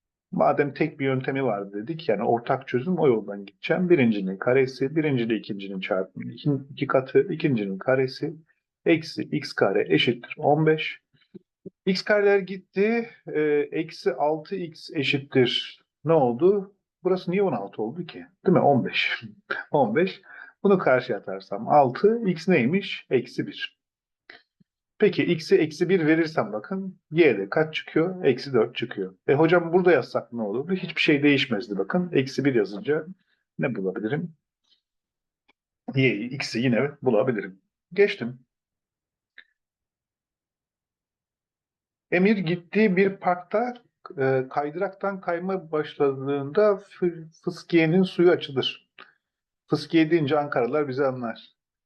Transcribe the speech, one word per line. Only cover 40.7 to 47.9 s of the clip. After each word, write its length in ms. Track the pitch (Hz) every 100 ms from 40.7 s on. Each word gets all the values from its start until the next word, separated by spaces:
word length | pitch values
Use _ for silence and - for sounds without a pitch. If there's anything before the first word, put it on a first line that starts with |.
| _ _ _ _ _ _ _ _ _ _ _ _ _ _
Emir 260 | 175 196 208
gittiği 600 | 160 175 - 202 214 180
bir 200 | 196 196
parkta, 580 | 185 180 - 208 247 240 _ _ - -
e, 260 | 135 131 131
kaydıraktan 720 | 147 151 160 190 190 196 196
kayma 520 | 180 170 185 190 160
başladığında 920 | 156 151 - 143 135 135 143 139 147
fı-, 800 | 214 196 - - 180 170 160 _
fıskiyenin 580 | - 175 - 170 160